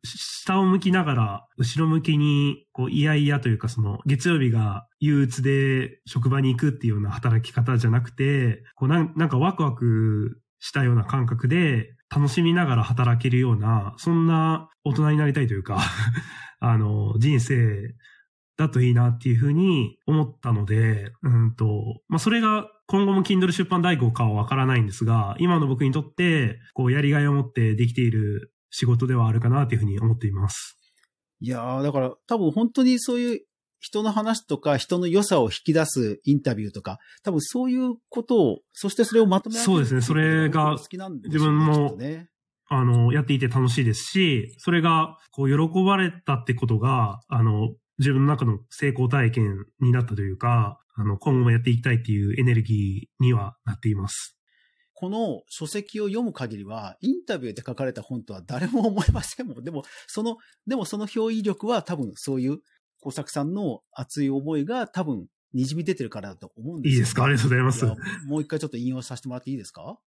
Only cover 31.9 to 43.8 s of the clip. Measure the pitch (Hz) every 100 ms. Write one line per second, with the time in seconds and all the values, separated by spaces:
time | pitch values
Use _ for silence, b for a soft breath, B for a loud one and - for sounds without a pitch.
31.9 | 139 127 - _ 233 165 190 233 269 254
32.9 | 247 - 240 240 226 _ _ _ _ -
33.9 | 208 214 214 214 226 - 143 151 139 -
34.9 | 180 180 190 202 170 113 - - 160 151
35.9 | 131 110 101 - 143 143 107 104 101 98
36.9 | 95 B B - 160 147 240 254 254 254
37.9 | 233 _ 240 233 233 139 - _ - 196
38.9 | - 226 226 214 190 220 226 196 170 127
39.9 | 127 120 156 156 160 156 160 151 147 -
40.9 | 185 190 147 - 151 151 151 151 151 143
41.9 | 110 135 160 175 _ _ _ _ 139 123
42.9 | 120 120 147 139 135 127 123 127 120